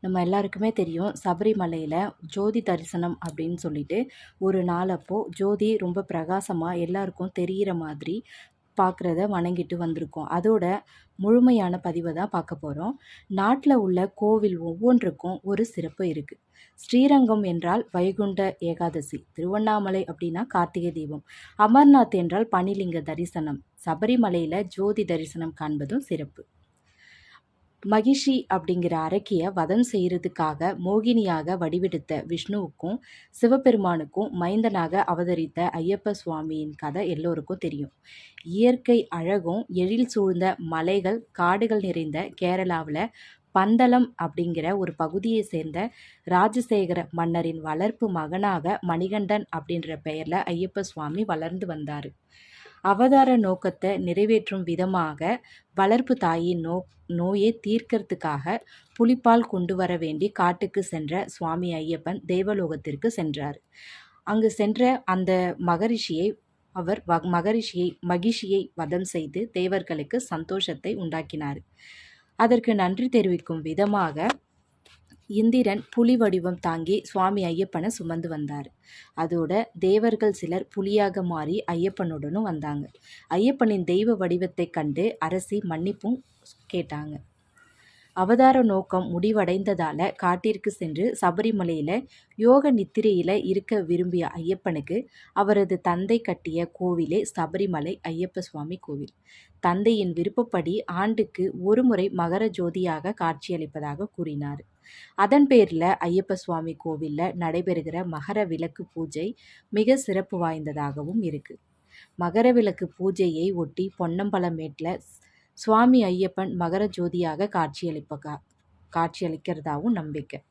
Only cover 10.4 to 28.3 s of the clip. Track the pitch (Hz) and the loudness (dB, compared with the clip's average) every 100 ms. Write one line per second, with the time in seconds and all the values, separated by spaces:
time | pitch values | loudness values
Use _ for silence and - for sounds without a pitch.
10.4 | 196 220 175 196 _ - _ - 196 240 | 2 4 2 -2 _ -20 _ -4 4 6
11.4 | 247 233 185 180 175 170 170 165 202 180 | 8 6 2 -2 -4 -4 -4 -4 -4 -4
12.4 | 160 151 151 143 190 277 _ - _ 190 | -6 -10 -8 -6 -6 -8 _ -20 _ 0
13.4 | 196 269 294 262 196 180 196 - 214 220 | 2 2 4 4 4 2 0 0 2 4
14.4 | 208 180 165 165 233 247 185 151 180 185 | 2 0 -6 0 4 4 2 -4 -8 -8
15.4 | 190 202 226 - 165 - 185 151 143 - | -4 -2 -2 -4 -8 -4 -4 -4 -8 -18
16.4 | _ _ - _ - 247 277 277 247 220 | _ _ -20 _ 0 4 6 6 6 4
17.4 | 196 170 170 202 226 180 185 190 202 190 | 2 -2 0 0 -2 -2 0 0 -2 0
18.4 | 196 190 170 165 170 160 147 147 _ - | -2 -2 -6 -2 -4 -4 -8 -12 _ -8
19.4 | 175 208 214 214 196 190 185 165 175 165 | -4 -2 0 0 0 -2 -4 -6 -6 -4
20.4 | 247 190 175 - 170 160 151 147 - - | -2 0 0 -2 -4 -6 -8 -10 -14 -20
21.4 | - - 214 254 285 277 226 190 175 180 | -20 2 6 10 12 10 8 2 0 0
22.4 | 226 185 185 196 185 165 151 156 175 175 | 2 0 0 -2 -2 -4 -6 -6 -6 -4
23.4 | 151 139 _ _ - 160 214 247 214 175 | -6 -6 _ _ -6 -2 2 4 4 2
24.4 | 160 175 190 - 196 214 180 170 156 170 | 0 -2 -4 -2 0 0 0 -2 -2 -6
25.4 | 165 160 151 151 139 240 277 - 143 - | -8 -6 -4 -4 -2 -4 -4 -6 -6 -14
26.4 | - _ _ _ _ _ - - _ - | -20 _ _ _ _ _ -20 -20 _ -20
27.4 | _ _ _ _ 196 214 220 269 - | _ _ _ _ 0 2 4 2 2